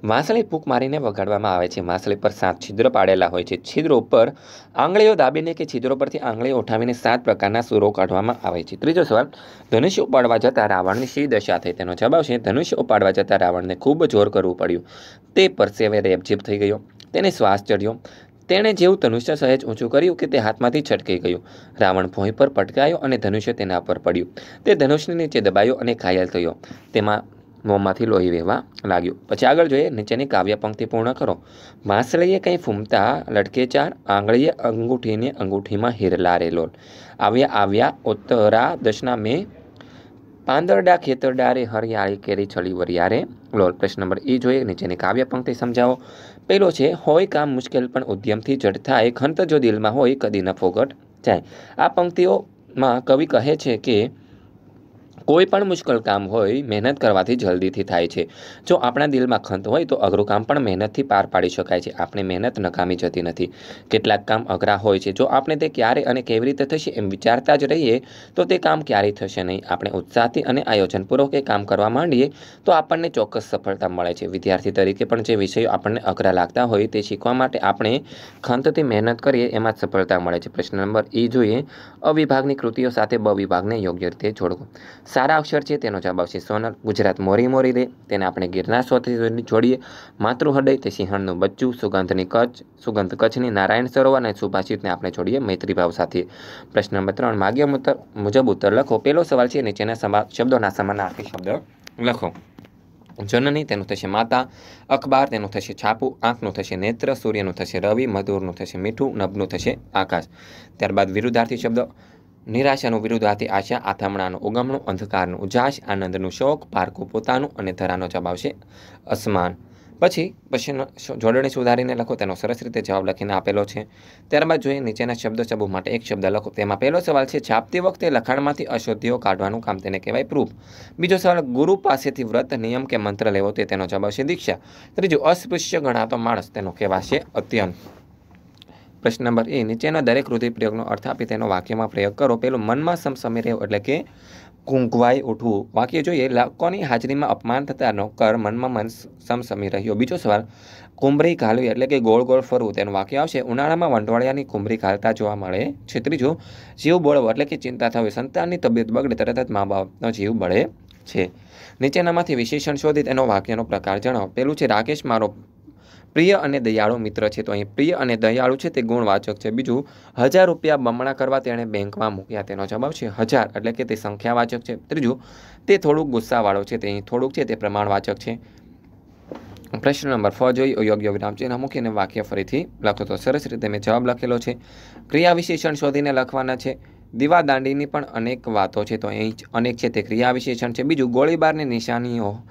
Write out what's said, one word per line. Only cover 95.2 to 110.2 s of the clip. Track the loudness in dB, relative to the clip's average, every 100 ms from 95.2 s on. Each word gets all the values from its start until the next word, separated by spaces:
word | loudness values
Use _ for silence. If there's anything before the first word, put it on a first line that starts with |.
| -2 -2
મૈત્રીભાવ | -2 -4 -2 0 0
સાથે. | 0 -2 -2 -6 -10 -20 -20 -4
પ્રશ્ન | -2 -2 -2
નંબર | -2
ત્રણ, | -2 -2 0
માગ્ય | 0 2
મુતર-, | 0 0 -2 -2 -6 -4
મુજબ | 2 2 2
ઉત્તર | 2 2
લખો. | 2 2 0
પહેલો | 2 2
સવાલ | 2 2 2
છે, | 0
નીચેના | -4 -4 -4
સમા-, | -2 0 0 -2 -2
શબ્દોના | 2 2 2
સમાનાર્થી | 0 -4 -2 -4 -6
શબ્દ | -12 -10 -6 -6 -8 _ -20 -6
લખો. | -4 -2 -6 -10 -20 -20 -20 _ _ -20 -20 -14
જનની | -2 0 2 -2
તેનું | -2 -6 -4
થશે | -6 -2
માતા, | -2 0 0 -2 -10 -20 -20 -2
અખબાર | -2 2 2 2
તેનું | -2 -6
થશે | -8 -10
છાપું, | -4 -2 0 -2 -2
આંખનું | -2 -2 -6
થશે | -6 -6 -4
નેત્ર, | -4 -2 -2
સૂર્યનું | -2 -2 -2 -4
થશે | -4 -6 -2
રવિ, | 0 0 0
મધુરનું | -2 -2 -4 -4
થશે | -8 -10 -8
મીઠું, | -8 -4 -4 -2
નભનું | -4 -4 -6
થશે | -4 -4 -4 -4
આકાશ. | -4 -2 -2